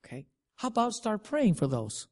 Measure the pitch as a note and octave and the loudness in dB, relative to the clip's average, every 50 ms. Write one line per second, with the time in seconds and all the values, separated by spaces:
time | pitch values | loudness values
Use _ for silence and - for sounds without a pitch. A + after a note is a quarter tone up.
0 | - - B2 C3+ C#3 _ _ _ _ _ _ - - B3+ A3+ A#3+ A#3 B3 A3 - | -16 -14 -14 -14 -14 _ _ _ _ _ _ -6 -6 -2 2 2 2 2 0 -4
1 | - A3+ G#3+ G3+ G#3+ - C#4+ D4+ C#4 G3+ D#3+ - D3 C3+ C3+ A#2 A2 A2 - - | -2 -2 -2 -2 -2 -2 0 4 4 4 4 4 2 0 0 -2 -2 -4 -8 -10
2 | - _ | -12 _